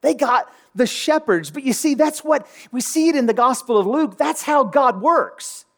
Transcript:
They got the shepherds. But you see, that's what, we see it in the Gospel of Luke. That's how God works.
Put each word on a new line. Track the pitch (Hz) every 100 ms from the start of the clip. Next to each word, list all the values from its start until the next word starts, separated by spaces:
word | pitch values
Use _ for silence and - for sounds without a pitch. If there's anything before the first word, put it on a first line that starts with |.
They | 285
got | 302 254 247 - _ _ 185
the | 240
shepherds. | - - 302 311 175 151
But | 208
you | 269
see, | 226 311
that's | 269 302 294
what, | 302 302 302 - -
we | 247
see | - 320 320
it | 294
in | 233
the |
Gospel | 220 247 254 - 220
of | 190
Luke. | 277 302 190
That's | 294 320
how | - 294
God | 233 285 262 190
works. | 247 339 - - - - _